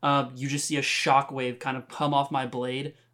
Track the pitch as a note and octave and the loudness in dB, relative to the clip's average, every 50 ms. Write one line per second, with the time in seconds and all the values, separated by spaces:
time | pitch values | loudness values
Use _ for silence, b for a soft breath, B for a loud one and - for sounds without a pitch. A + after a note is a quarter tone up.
0 | - C#3+ C#3+ C#3+ C3+ B2 B2+ B2+ C3 C#3 C#3 C#3+ D3 - D3+ C#3+ C3+ - - - | 0 2 2 2 0 -2 -6 -6 -4 -4 -2 -2 -2 -2 -2 -2 0 0 -2 0
1 | - D#3+ C3+ C#3 C#3 - C#3 C3+ B2+ B2 B2 B2 - C3+ C3 C3 A#2+ - - - | 2 6 6 6 6 4 -2 -4 -2 -2 -4 -4 -4 -4 -4 -4 -6 -10 -6 -2
2 | D#3 C#3+ C#3+ C#3 C#3 C#3 D3+ C#3 C3 B2 A2+ B2 B2 B2+ B2+ C3 C#3 D3 b b | 0 2 4 2 2 2 0 -2 -2 -2 -4 -6 -4 -4 -4 -6 -6 -8 b b
3 | b b | b b